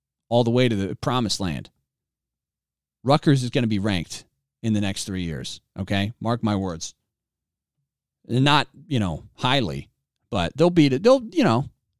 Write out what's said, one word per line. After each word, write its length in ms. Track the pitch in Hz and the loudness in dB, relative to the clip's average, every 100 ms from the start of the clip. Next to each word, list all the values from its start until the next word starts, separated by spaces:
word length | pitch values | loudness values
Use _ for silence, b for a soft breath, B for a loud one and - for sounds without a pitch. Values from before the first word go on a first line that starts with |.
| _ _ - | _ _ -2
all 160 | 120 | 2
the 80 | 117 | 2
way 160 | 123 127 | 2 2
to 80 | 101 | 0
the 200 | 98 - | -4 -4
promised 440 | 143 127 110 - | -4 -2 -2 -4
land. 300 | 95 65 50 _ _ _ _ _ _ _ _ _ _ _ _ _ | -4 -6 -10 _ _ _ _ _ _ _ _ _ _ _ _ _
Rutgers 400 | 117 151 160 135 | 0 2 4 2
is 60 | 123 | 2
gonna 180 | 139 117 | -2 0
be 120 | 104 | 0
ranked 460 | 104 92 78 - - _ _ _ | 0 -2 -4 -12 -18 _ _ _
in 120 | 117 | -2
the 80 | 104 | 0
next 240 | 101 92 - | -2 -4 -6
three 180 | 95 | -6
years, 380 | 85 69 - - _ - | -6 -8 -10 -14 _ -10
okay? 340 | 95 98 101 - | -4 -2 -2 -4
Mark 240 | 110 120 | -4 -2
my 120 | 110 101 | -2 -2
words. 400 | 95 82 - - _ _ _ _ _ _ _ _ _ _ _ _ - | -2 -6 -12 -16 _ _ _ _ _ _ _ _ _ _ _ _ -4
Not, 400 | 120 143 147 - - - | 0 4 2 0 -8 -4
you 120 | 131 | -2
know, 240 | 95 73 - - | -2 -4 -10 -4
highly, 540 | 127 139 95 69 - _ _ _ _ | 0 0 -2 -6 -12 _ _ _ _
but 220 | 104 85 - | -4 -2 2
they'll 140 | 175 | 2
beat 240 | 175 143 | 4 4
it. 100 | 131 | 4
They'll, 200 | 220 269 226 | 4 4 2
you 120 | 359 | 0
know, 260 | 190 117 143 - _ _ | 2 2 -2 -12 _ _